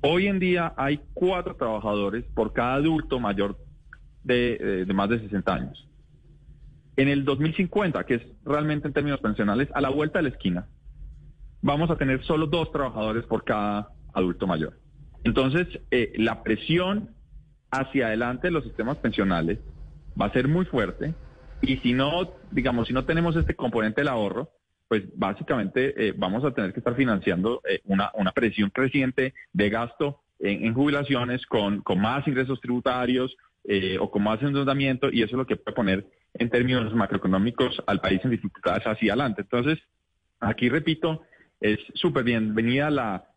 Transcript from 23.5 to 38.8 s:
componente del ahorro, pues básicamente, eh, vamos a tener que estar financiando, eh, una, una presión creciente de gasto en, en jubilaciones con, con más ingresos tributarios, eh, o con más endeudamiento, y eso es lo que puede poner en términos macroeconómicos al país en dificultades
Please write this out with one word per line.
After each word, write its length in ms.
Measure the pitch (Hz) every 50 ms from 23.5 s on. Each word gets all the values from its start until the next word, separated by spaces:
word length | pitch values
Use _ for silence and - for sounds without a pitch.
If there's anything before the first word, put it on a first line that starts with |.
| 240
componente 460 | - - 123 113 117 110 107 107 139
del 80 | 143 147
ahorro, 420 | 131 117 107 98 92 110 139 - _ _ _ _ _ _ _ _
pues 160 | 117 107 95 - -
básicamente, 920 | - 98 95 101 - 160 - 151 123 101 95 - 127 127 139 143 - 113 104
eh, 40 | - -
vamos 260 | 98 92 95 117 131
a 80 | 147
tener 220 | 123 - 107 90 95
que 80 | -
estar 140 | - 120 120
financiando, 680 | 123 139 127 110 98 85 - 90 85 92 110 120 - _ -
eh, 100 | 95 - _
una, 260 | - 98 95 101 - -
una 180 | 107 101 92 -
presión 360 | - 120 110 101 - 107 98
creciente 640 | - - 131 131 - 147 135 127 131 - 131 131 - - - _ _
de 160 | - 104 104
gasto 500 | 104 113 117 117 - - 156 143 143 _ _ _ _ _
en, 260 | - 101 101 - -
en 80 | 113 117
jubilaciones 720 | 127 139 147 143 143 143 123 139 123 123 120 123 127 -
con, 360 | - - 117 101 101 101 98
con 200 | - - 95 90
más 260 | 101 110 123 143 139 -
ingresos 320 | 135 123 131 127 139 117
tributarios, 800 | - 123 123 123 117 135 123 127 127 123 127 127 127 131 - _ _ _ _ _ _
eh, 340 | - 101 98 95 92 92 95
o 100 | - 104
con 140 | - 104 101
más 180 | 107 110 110
endeudamiento, 680 | 131 147 139 139 139 135 139 139 139 135 131 123 - 135
y 100 | - 117
eso 140 | 113 104 120
es 20 | 123
lo 80 | 131
que 100 | - 113
puede 200 | - - - 107
poner 320 | - 113 98 95 95 101 - _ _ _ _ _
en 160 | - 117 117
términos 440 | 113 120 120 127 127 127 117 110 104
macroeconómicos 840 | 117 101 98 - 98 - 95 95 95 98 120 120 - 131 123 - - -
al 160 | - 101 95
país 180 | - 95 98 95 -
en 80 | 131
dificultades 520 | 120 107 - 101 - - - - 87 98